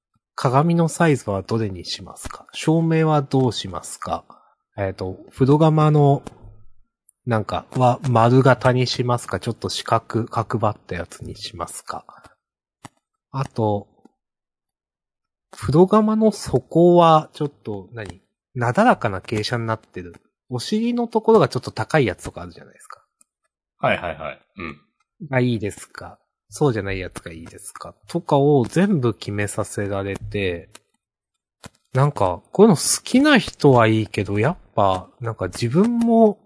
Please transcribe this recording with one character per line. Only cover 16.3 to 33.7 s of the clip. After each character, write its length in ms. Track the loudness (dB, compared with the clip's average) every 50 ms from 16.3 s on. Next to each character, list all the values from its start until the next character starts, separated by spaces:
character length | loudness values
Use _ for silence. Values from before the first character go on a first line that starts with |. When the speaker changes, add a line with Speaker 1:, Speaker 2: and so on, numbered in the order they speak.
Speaker 1:
底 640 | 0 -2 -6 -4 -4 -4 -2 0 2 4 6 6 8
は 340 | 8 6 6 6 4 2 -2 -8
ち 80 | -8
ょ 40 | -8
っ 40 | -8
と 400 | _ _ -12 -12 -12 -12 -12 -14
何？ 300 | -14 -14 -12 -12 -14 -18 _ _ _ _ _ _ -6
な 160 | -2 -2 0
だ 120 | 2 4 4
ら 140 | 4 4
か 120 | 2 0 -4
な 100 | -4 -6
傾 240 | -8 -6 -6 -4 -4
斜 180 | -4 -4 -4
に 60 | -4
な 80 | -4 -6
っ 60 | -6
て 200 | _ _ -16 -16
る。 120 | -16 -16 -18 -20 _ _ _ _ _
お 120 | -10 -10 -8
尻 340 | -6 -4 -4 -2 -2 -2 -2
の 140 | -4 -4
と 140 | -2 -4 -2
こ 120 | 2 2 2
ろ 60 | 2
が 100 | 2 0
ち 80 | -2
ょ 20 | -6
っ 20 |
と 100 | -8 -8
高 280 | -10 -10 -6 -2 0 0
い 60 | 0
や 100 | 0 -2
つ 80 | -6 -10
と 80 | -14
か 120 | -12 -12 -16
あ 20 |
る 80 | -16 -16
じ 80 | -20
ゃ 40 | -20
な 60 | -20
い 20 | _
で 40 | _
す 80 | _
か。 160 | -20 -20 _ _ _ _ _ _ _ _ _ _ _ _ _ _ _ _ -4
Speaker 2:
は 140 | -2 -2 -2
い 20 |
は 140 | -2 -4 -8
い 60 | -8
は 140 | -8 -10 -12
い。 100 | -12 -14 _ _ _ -14
う 40 | -12
ん。 160 | -12 -14 _ _ _ _ _ _ _ _ -18 -10 -4
Speaker 1:
が 100 | -2 0
い 140 | 0 0 -2
い 60 | -2
で 120 | -4 -8
す 160 | -10 -10 -18
か？ 320 | -20 -20 -18 -18 -18 -20 _ _ _ _ _ _ _
そ 180 | -6 -2 -2
う 60 | 0 0
じ 60 | -2
ゃ 40 | -4
な 80 | -6
い 80 | -6 -8
や 100 | -8 -10
つ 100 | -12 -16
が 120 | -16 -16
い 120 | -16 -16 -18
い 20 |
で 120 | -18 -20
す 140 | -20 -20 -20
か？ 240 | -18 -18 -18 -18 -18 _ _
と 140 | -8 -8 -6
か 160 | -2 0 2
を 280 | 2 4 4 4 2 2
全 340 | 0 0 0 0 2 0 0
部 140 | 0 -2 -2
決 180 | -4 -8 -8
め 160 | -6 -6 -6
さ 160 | -6 -4 -6 -8
せ 240 | -6 -6 -8 -6
ら 160 | -6 -6 -6 -6
れ 140 | -6 -8
て、 520 | -8 -10 -8 -6 -4 -4 -4 -6 -8 -12 _ _ -20 _ _ _ _ _ _ _ _ _ _ _ _ _ _ _ _ -20 -20 _ _ _ _ 0
な 120 | 0 0
ん 60 | 0
か、 320 | 0 0 -2 -2 -2 -4 _ _
こ 120 | 2 4 6
う 20 |
い 20 |
う 20 | 6
の 60 | 6
好 280 | 4 0 -4 -4 -4 -4
き 180 | 0 2 4
な 160 | 4 4 4
人 340 | 2 2 -2 -4 2 4 6